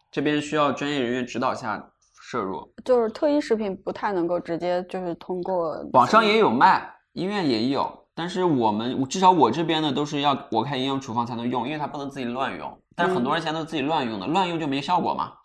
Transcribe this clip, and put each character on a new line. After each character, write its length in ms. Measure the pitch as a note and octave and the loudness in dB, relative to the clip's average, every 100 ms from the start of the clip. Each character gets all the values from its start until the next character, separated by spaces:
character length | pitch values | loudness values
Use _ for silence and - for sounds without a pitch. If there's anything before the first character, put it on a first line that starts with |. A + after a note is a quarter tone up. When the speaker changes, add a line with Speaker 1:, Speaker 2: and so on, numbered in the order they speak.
| _ | _
Speaker 1:
这 100 | E3 | -2
边 200 | D3 D3 | 0 0
需 140 | D3 D#3 | 0 0
要 160 | C#3+ | 0
专 200 | B2 C#3+ | 0 -2
业 80 | C#3+ | -2
人 140 | A#2+ | 0
员 120 | B2+ A#2+ | -2 -4
指 140 | A#2 | -2
导 140 | B2+ | -2
下 280 | G#2+ A#2 G2+ - _ _ _ | -2 -6 -8 -10 _ _ _
摄 220 | - B2 | -8 -6
入。 260 | F#2+ D#2 - - | -4 -6 -12 -8
Speaker 2:
就 180 | - B3 | 0 2
是 60 | A3+ | 2
特 200 | - D4+ | 0 0
一 100 | D4 | 2
食 160 | - A3 | 0 -2
品 200 | G#3 F#3+ | -2 -6
不 140 | - | -8
太 200 | F#3 A3 | -6 -4
能 160 | F#3+ E3+ | -2 0
够 120 | F3 | -2
直 180 | E3+ E3 | -4 -4
接 260 | F3 F3+ | -2 -2
就 160 | F#3 F#3+ | -4 -6
是 160 | F3+ E3 | -6 -8
通 260 | - F#3 | -8 -6
过 360 | F3+ F#3 D#3+ E2+ D2+ | -4 -2 -2 -6 2
Speaker 1:
网 120 | C3 B2+ | 4 6
上 200 | G#3+ A3 | 6 6
也 120 | A3 | 6
有 120 | E3 | 4
卖， 420 | A#2+ F3+ D3+ - - _ | 6 6 6 0 -16 _
医 100 | C#3+ | -6
院 260 | F3+ G#3 D#3 | -4 -2 0
也 200 | A2 B2 | 2 2
有， 360 | C3+ D#2 - _ | 0 -2 -6 _
但 160 | - F3 | -8 -4
是 140 | G3 | 0
我 280 | F3+ C#3 A2 | 2 4 2
们， 360 | G#2 A#2+ A#2+ C3 | 0 -2 -2 -2
至 120 | F#3 | 4
少 120 | F#3 | 6
我 180 | F3+ A#2+ | 8 6
这 140 | D#3 | 4
边 180 | E3 D#3+ | 0 0
的 100 | D#3 | 0
都 140 | C3 D3 | 0 -2
是 160 | D3+ | 0
要 160 | C#3+ C3+ - | 0 0 0
我 100 | A2 | -2
开 140 | B2+ C3+ | 0 -2
营 80 | C3 | -2
养 140 | C3+ | -2
处 140 | B2+ | -4
方 120 | A2+ A#2 | -4 -4
才 80 | A#2+ | -4
能 140 | A#2+ | -4
用， 160 | A#2+ A#2+ | -4 -4
因 60 | |
为 80 | D3+ | -6
它 80 | C#3+ | -6
不 100 | D3 | -8
能 120 | C#3 | -10
自 100 | C#3 | -8
己 60 | A#2+ | -6
乱 320 | B2 B2+ E2+ | -4 -4 -6
用。 200 | C#2+ - _ | -12 -14 _
但 160 | - F3+ | -2 0
很 140 | F#3 | 0
多 100 | B2 | 0
人 80 | E3 | -2
现 120 | D#3+ | -2
在 40 | D#3+ | -6
都 80 | D#3 | -4
自 120 | E3 | -4
己 40 | |
乱 240 | C#3 D#3+ B2 | 0 0 -2
用 140 | A2 | -4
的， 60 | F#2 | -2
Speaker 2:
嗯。 60 | |
Speaker 1:
乱 160 | F3+ F3+ | 0 0
用 100 | E3+ | -2
就 80 | D#3 | -2
没 140 | C3+ | -4
效 180 | C#3+ F3 | 0 0
果 140 | A2+ | 0
嘛。 180 | C2+ - - | -2 -4 -8